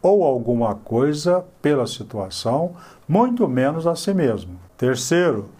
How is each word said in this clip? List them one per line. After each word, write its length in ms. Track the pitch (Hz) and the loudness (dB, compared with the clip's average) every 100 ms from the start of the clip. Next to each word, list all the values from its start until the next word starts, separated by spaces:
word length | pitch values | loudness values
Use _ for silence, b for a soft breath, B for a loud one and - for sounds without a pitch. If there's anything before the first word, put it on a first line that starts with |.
ou 200 | 180 208 | 4 4
alguma 520 | 160 127 117 120 117 | 4 0 0 0 0
coisa 720 | 101 - 113 139 151 170 180 180 _ | -2 -2 0 0 0 0 0 -2 _
pela 240 | 143 143 117 | 0 0 0
situação, 840 | - 101 107 95 - 117 131 175 175 B B - | -6 -10 -8 -8 -6 -2 -2 -2 -8 B B 0
muito 400 | 175 247 240 185 | 2 2 2 0
menos 380 | 127 135 160 165 | 2 0 0 -2
a 100 | 165 | -2
si 160 | - | -2
mesmo. 480 | 190 143 104 87 90 - - | 0 0 0 -6 -16 -20 -2
Terceiro, 720 | 127 127 - 170 175 113 101 - | 0 0 0 2 2 0 -6 -16